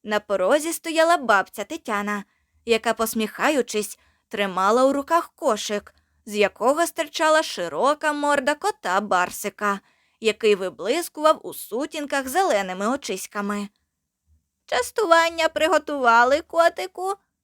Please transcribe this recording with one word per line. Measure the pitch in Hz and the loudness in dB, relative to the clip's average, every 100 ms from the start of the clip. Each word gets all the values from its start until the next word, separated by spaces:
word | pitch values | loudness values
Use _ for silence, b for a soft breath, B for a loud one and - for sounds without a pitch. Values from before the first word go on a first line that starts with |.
На | 208 208 | -4 -6
порозі | - 196 185 294 311 | -2 -2 2 2 0
стояла | 320 330 320 330 349 | -8 -4 0 2 2
бабця | 233 202 190 - | 4 2 2 -10
Тетяна, | 202 330 - 208 202 208 202 _ _ _ | -12 -10 -6 -4 -4 -6 -8 _ _ _
яка, | - 220 233 | -2 0 0
посміхаючись, | 220 220 226 214 - 233 302 233 214 208 - _ _ _ | -2 -2 -2 -4 0 0 2 -2 -4 -6 -12 _ _ _
тримала | - 196 180 190 233 | -6 -4 0 2 4
у | 262 | 4
руках | 277 277 330 339 | 2 0 0 0
кошик, | _ 311 208 - 208 - _ _ _ - | _ -2 -2 -2 -6 -8 _ _ _ -8
з | 208 | 0
якого | 196 - 226 294 330 | 0 2 0 2 -2
стирчала | - 302 - 311 311 | -2 -8 0 2 2
широка | 311 - 170 147 247 302 311 | 0 -6 -6 0 0 0 -2
морда | 294 294 285 269 | -2 0 2 0
кота | 294 403 - 185 190 | -2 -4 -4 -2 -2
Барсика, | 208 185 180 - 208 - 208 196 _ _ _ _ | 0 0 0 -4 -10 -4 -4 -4 _ _ _ _
який | 220 208 220 | -2 2 2
виблискував | 196 185 - 180 311 330 - 302 311 185 | 2 0 -6 -2 -2 -4 0 2 2 -4
у | |
сутінках | - - 233 311 320 285 277 262 | -14 -8 -6 -6 -8 -4 -4 -2
зеленими | 302 381 214 190 185 208 | 0 2 0 -2 -4 -4
очиськами. | 277 - 190 - 208 202 208 202 _ _ _ _ _ _ _ _ _ - | -4 -6 -10 -8 -8 -6 -6 -8 _ _ _ _ _ _ _ _ _ -6
"Частування | 480 480 - 381 330 330 330 320 | -4 -4 -4 4 4 4 0 -2
приготували, | - 311 302 302 285 247 233 247 294 | 0 0 0 -2 0 4 4 4 2
котику?" | - 330 339 339 370 - 381 403 _ _ | 0 2 2 0 -12 -8 -6 -6 _ _